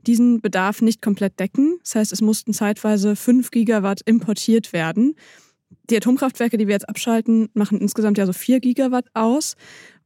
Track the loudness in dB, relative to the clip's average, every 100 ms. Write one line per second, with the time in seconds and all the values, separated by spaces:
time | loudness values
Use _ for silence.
0 | 0 2 4 2 0 0 -2 0 0 0
1 | -2 -2 -2 -4 -4 0 0 -2 -4 -2
2 | -2 0 0 0 -4 -4 -2 -2 0 0
3 | 0 0 2 2 2 0 0 0 0 -2
4 | 0 0 0 -4 2 2 0 -4 -2 0
5 | 0 -2 -10 -20 _ _ _ _ -2 0
6 | 2 0 0 -2 -2 0 0 -2 -4 -8
7 | -2 0 2 2 0 -2 -2 0 -2 0
8 | 0 0 0 -2 0 0 2 0 0 -2
9 | -4 -2 0 0 -4 -10 -20 -20 -20 _